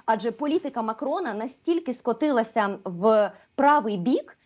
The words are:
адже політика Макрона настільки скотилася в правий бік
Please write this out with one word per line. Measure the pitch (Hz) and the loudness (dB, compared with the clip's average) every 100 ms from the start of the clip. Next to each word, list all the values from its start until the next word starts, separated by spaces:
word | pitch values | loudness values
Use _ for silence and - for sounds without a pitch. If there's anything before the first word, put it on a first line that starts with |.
| - | -2
адже | 220 233 | -2 -2
політика | 226 294 330 277 240 | -4 -2 -2 -2 -6
Макрона | 220 220 262 349 302 | -6 -4 -4 -4 -4
настільки | 208 254 - - 339 262 | -6 -8 -6 -2 -2 -2
скотилася | 247 247 233 302 247 220 - 202 190 | -4 -4 0 0 0 0 0 -2 -4
в | 190 175 214 214 202 - _ | -8 0 4 4 2 -4 _
правий | - 277 294 214 202 | 0 4 4 2 -2
бік | 175 349 - - | 0 -2 -4 -18